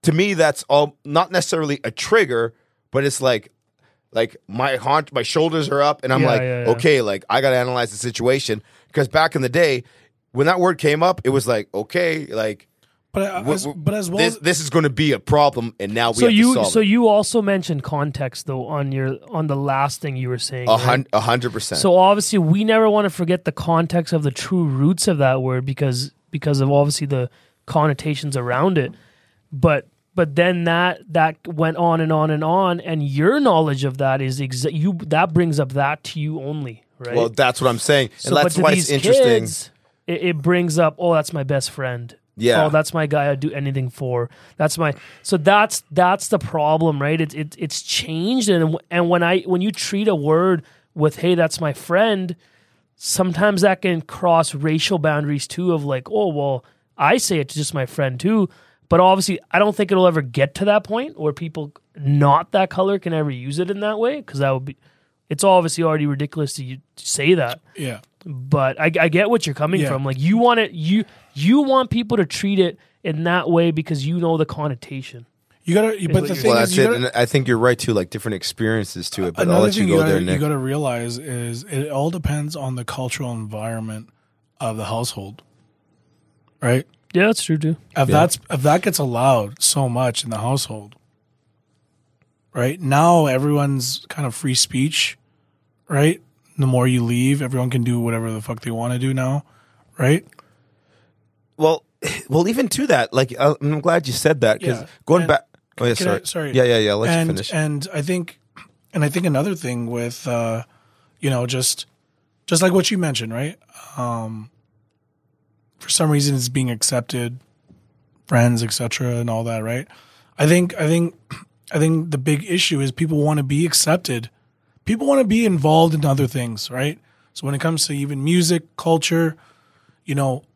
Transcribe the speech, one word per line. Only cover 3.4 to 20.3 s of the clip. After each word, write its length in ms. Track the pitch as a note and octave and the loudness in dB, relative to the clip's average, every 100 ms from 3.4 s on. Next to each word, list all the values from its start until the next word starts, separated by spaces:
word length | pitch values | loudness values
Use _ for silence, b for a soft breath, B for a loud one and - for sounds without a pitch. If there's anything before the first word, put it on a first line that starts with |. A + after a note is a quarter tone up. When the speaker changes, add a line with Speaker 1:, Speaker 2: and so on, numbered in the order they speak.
| - _ _ _ _ _ _ | -4 _ _ _ _ _ _
Speaker 1:
like, 240 | A2 A2+ - - | -2 -2 -4 -12
my 260 | G#2+ C#3 B2+ | -4 -2 -2
haunch-, 360 | B2 D3 D3 | 0 0 0
my 100 | C3 | -6
shoulders 460 | A2+ D#3+ D#3+ D#3+ C#3+ | -2 0 0 0 -2
are 140 | C#3+ | 2
up, 200 | D3 D3 | 2 2
and 100 | C3 | 0
I'm 100 | C3 | 2
Speaker 2:
Yeah, 40 | B2+ | 2
Speaker 1:
like, 140 | A#2+ | 2
Speaker 2:
yeah, 240 | B2+ B2 | -2 -4
yeah. 60 | A#2+ | -2
Speaker 1:
"Okay, 300 | A#2+ C3 C#3+ | 2 4 2
like, 240 | G#2+ G2 - | 2 -4 0
I 100 | A#2 | 0
gotta 140 | C3+ B2+ | 2 2
analyze 360 | B2 B2+ A#2 | 0 -2 -4
the 40 | G#2 | -6
situation." 640 | A#2+ A2+ A#2+ C3+ - G#2+ b b b | -8 -2 0 0 -2 -6 b b b
'Cause 140 | - C3 | -2 0
back 300 | D#3 D#3+ D#3 | 2 0 0
in 60 | |
the 60 | B2+ | -2
day, 360 | C3+ E3 C3 b b b _ _ | 2 2 0 b b b _ _
when 140 | A#2+ D3+ | 0 0
that 100 | F3+ | 2
word 200 | F3+ F3 | 0 2
came 220 | D3+ D3+ | 0 2
up, 200 | E3+ F3+ | 0 0
it 60 | B2+ | 0
was 180 | C3+ A#2+ | 0 0
like, 220 | A2+ G2+ | -2 -2
"Okay, 540 | G2 A2 F3 E3+ D#3+ D3 | -8 -6 -2 -2 -4 -6
like, 400 | A2 A2 G2+ _ _ _ _ _ | -4 -4 -6 _ _ _ _ _
Speaker 3:
But, 100 | - | -6
uh, 120 | G3 F#3+ | -4 -4
Speaker 1:
w-, 160 | A#2+ | -4
Speaker 3:
as, 80 | D3+ | -4
Speaker 1:
w-, 180 | D3 D#3 | -4 -4
Speaker 3:
but 140 | D3+ | -4
as 160 | G#3 F3+ | -2 -4
well 80 | F#3+ | 0
Speaker 1:
this, 160 | A3 | 0
Speaker 3:
as 60 | A3+ | 0
Speaker 1:
this 200 | D#3 D#3+ | -2 -2
is 80 | D3+ | 0
gonna 220 | E3 D3+ | 0 0
be 220 | A#2+ D3+ | 0 0
a 80 | A#2 | 0
problem, 560 | - D3 D3 C3 A#2 - | 2 4 4 2 -8 -8
and 160 | G2+ | -6
now 160 | A2 A#2 | 0 0
we 60 | A2+ | 4
Speaker 2:
So 100 | A#2+ | 4
Speaker 1:
have 80 | |
Speaker 2:
you, 140 | G#3 A#3+ | 6 4
Speaker 1:
to 120 | B3+ | 4
solve 100 | G3+ | 2
Speaker 2:
so 80 | A3 | 2
Speaker 1:
it." 60 | G#3 | 2
Speaker 2:
you 180 | A3+ A#3 | 4 4
also 340 | G#3 G#3 A#3 | 4 2 0
mentioned 440 | G3+ G3 F3 D3 | 0 -2 -2 -6
context, 640 | - D3 D3 C3+ C3+ - - | -4 -4 -4 -4 -8 -8 -8
though, 180 | C3 B2+ | -8 -6
on 240 | D3+ C#3 | -4 -4
your, 260 | C3+ C3 C3+ - | -2 -4 -6 -8
on 160 | - D#3 | -4 -2
the 80 | |
last 460 | C#3 C#3 C3+ C#3 - | -2 0 0 0 -2
thing 160 | D3+ C3 | -8 -6
you 120 | |
were 100 | B2+ | -6